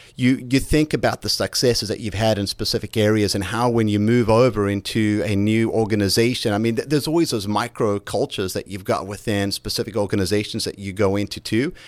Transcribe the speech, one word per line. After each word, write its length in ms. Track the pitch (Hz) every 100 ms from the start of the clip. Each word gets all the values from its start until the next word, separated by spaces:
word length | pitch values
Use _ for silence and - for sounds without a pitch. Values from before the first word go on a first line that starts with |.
| - -
you, 320 | 123 131 123
you 120 | 135
think 340 | - 151 151
about 300 | 131 120 -
the 60 | -
successes 600 | - 98 - 127 117 101
that 100 | 104
you've 140 | 110
had 240 | 90 113 104
in 80 | 101
specific 500 | - 107 110 104 113
areas 380 | 104 107 104
and 120 | 95 90
how 220 | 113 123
when 200 | 117 110
you 120 | 104
move 300 | 107 120 110
over 400 | 113 127 107 101
into 540 | 101 - 117 107 104 87
a 100 | 98
new 360 | 104 110 113
organization, 800 | 87 110 104 98 117 117 123 117
I 60 | 104
mean, 160 | 113 110
th-, 120 | -
there's 200 | 147 160
always 240 | 165 165
those 160 | 117 101
micro 500 | 104 120 - 113 101
cultures 560 | - 104 139 - 95
that 140 | 104 -
you've 160 | 95
got 240 | 98 98 92
within 440 | 104 - 101 101
specific 440 | 98 104 - 113 107
organizations 720 | 104 104 90 104 104 113 98
that 120 | -
you 160 | 98
go 220 | 92 98 101
into 240 | 101 -
too, 340 | - 110 147 -